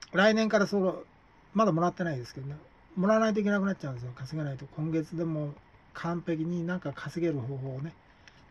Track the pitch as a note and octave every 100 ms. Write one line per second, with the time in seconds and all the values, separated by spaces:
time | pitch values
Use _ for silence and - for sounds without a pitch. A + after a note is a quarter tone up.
0 | - F3 G#3 A3 A3 G#3+ G3 G3+ F#3 -
1 | - - _ _ - G3+ G#3+ D#3+ F3 E3
2 | E3+ C3+ A#2+ - C#3 D3 - - - -
3 | F#3+ A3 A3 G#3+ G3+ G3+ G3 F#3+ C#3+ B2+
4 | B2 B2 C3 D#3 D3 C3+ C#3 - D#3+ D#3+
5 | D#3 E3 E3 D#3 D3 C#3+ - - - -
6 | E3+ E3+ D#3+ D#3+ D#3+ F3 E3+ F3+ C#3+ -
7 | C#3+ E3+ E3+ D3 A#2+ C3+ C3+ C3 D#3+ -
8 | - - - - -